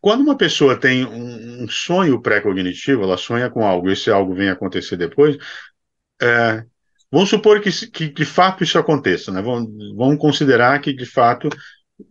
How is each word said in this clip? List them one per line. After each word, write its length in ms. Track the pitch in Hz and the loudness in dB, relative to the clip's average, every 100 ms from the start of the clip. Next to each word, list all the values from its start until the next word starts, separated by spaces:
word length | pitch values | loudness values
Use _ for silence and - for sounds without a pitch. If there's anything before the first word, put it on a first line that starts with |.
quando 200 | 202 240 | 0 2
uma 160 | 294 277 | 2 2
pessoa 400 | 170 - 139 120 | 0 2 2 4
tem 280 | 131 127 123 | 0 0 -2
um, 580 | 117 120 120 117 120 | -8 -14 -14 -16 -12
um 40 | 113 | -10
sonho 520 | - - 180 175 120 | -8 -2 0 2 0
pré-cognitivo, 840 | - 104 101 95 90 85 - 127 | 0 0 0 -2 -4 -4 -2 0
ela 140 | 95 92 | 0 -2
sonha 320 | - 120 123 | -2 -4 -4
com 160 | 120 104 | -2 0
algo, 240 | 90 92 | 0 0
esse 200 | 98 120 | 0 2
algo 240 | 98 92 | 2 0
vem 160 | 92 98 | -2 -2
acontecer 480 | 92 95 92 - 90 | -2 -4 -6 -6 -6
depois, 400 | 85 - 151 143 - - - _ _ _ _ - | -2 2 2 2 -8 -20 -20 _ _ _ _ -4
é, 440 | 120 117 117 110 113 _ _ _ _ | 0 2 2 -2 -8 _ _ _ _
vamos 180 | 147 196 | 0 2
supor 320 | 214 214 208 | 4 4 4
que, 100 | 208 - - | 2 -6 -8
que 220 | - 156 | -8 -6
de 160 | 147 151 | -4 -2
fato 380 | - 185 190 | 2 2 2
isso 140 | 165 170 | 0 0
aconteça, 540 | 147 147 - 85 - | 2 0 0 -2 -4
né? 100 | 95 | -6
Vamos, 540 | 113 120 113 107 104 101 | -4 -4 -6 -12 -12 -2
vamos 220 | 131 147 | 0 2
considerar 640 | 151 - 143 120 123 143 | 2 2 2 4 4 2
que 100 | 147 | -2
de 120 | 131 120 | -8 -6
fato, 420 | 135 120 175 151 - - _ _ - - | 2 2 2 -4 -8 -16 _ _ -20 -16